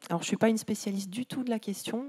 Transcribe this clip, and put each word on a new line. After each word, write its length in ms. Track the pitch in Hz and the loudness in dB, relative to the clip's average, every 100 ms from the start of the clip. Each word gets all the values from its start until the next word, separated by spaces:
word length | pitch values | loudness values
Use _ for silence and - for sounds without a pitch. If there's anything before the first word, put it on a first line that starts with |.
| - | -2
alors, 120 | 170 | 0
je 40 | - | 2
suis 100 | 196 | 4
pas 120 | 220 | 6
une 100 | 220 | 4
spécialiste 520 | - 214 - 196 196 | 0 -2 -2 -2 -4
du 160 | 202 254 | -4 -4
tout 180 | 285 | -2
de 60 | 254 | -2
la 80 | 226 | -2
question, 480 | - 196 - 226 | -2 -4 -2 -4